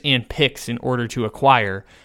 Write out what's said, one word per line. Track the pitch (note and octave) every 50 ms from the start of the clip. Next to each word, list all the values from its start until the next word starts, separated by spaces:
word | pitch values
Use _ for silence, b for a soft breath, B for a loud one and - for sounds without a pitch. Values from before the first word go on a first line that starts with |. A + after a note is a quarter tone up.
| -
and | C#3+ C3 B2 A#2 -
picks | - - D3 B2 - - - -
in | A#2+ A#2+
order | - B2+ B2+ B2 A#2 A2
to | - B2+ A2+
acquire | G#2+ - - C#3 C3+ C3 A#2+ G#2 G2 F#2+ G2 B B B B